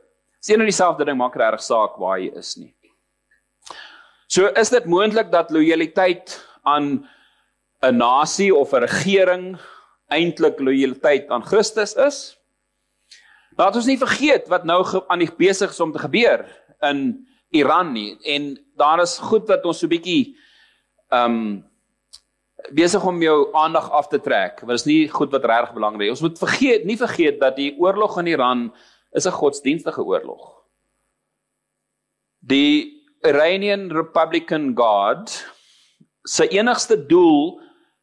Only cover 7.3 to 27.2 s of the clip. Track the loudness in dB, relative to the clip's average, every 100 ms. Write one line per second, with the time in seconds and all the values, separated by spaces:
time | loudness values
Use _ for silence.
7.3 | _ _ _ _ _ 0 2 4 2 2
8.3 | 0 2 2 2 0 0 -2 2 2 2
9.3 | 0 -4 -14 -18 -20 _ _ -6 -2 0
10.3 | 2 0 0 0 0 0 0 0 0 0
11.3 | -6 0 0 0 -2 -4 0 0 0 -14
12.3 | -20 _ _ _ _ _ _ _ -20 _
13.3 | _ _ 0 2 2 0 0 0 0 2
14.3 | 2 2 -2 2 0 2 -2 -2 -2 -2
15.3 | 2 2 2 -2 -2 -6 -6 -4 0 2
16.3 | 2 -2 -20 _ -4 -2 0 -2 -6 -12
17.3 | _ _ 0 2 2 0 -4 -8 -10 -6
18.3 | -6 -6 -12 _ 0 2 2 0 -2 -2
19.3 | -2 2 0 0 -4 -2 -4 -2 0 -2
20.3 | -6 _ _ _ _ _ _ -2 0 0
21.3 | -2 -6 -10 -14 _ _ _ _ -20 _
22.3 | _ _ -20 -6 0 2 2 -2 0 2
23.3 | 2 2 0 0 0 -2 -2 -2 -2 0
24.3 | -2 -2 -6 -6 -4 2 2 2 -2 -2
25.3 | -2 0 0 -2 -4 -6 -2 -4 -2 -6
26.3 | -4 -4 0 2 0 0 -4 -4 0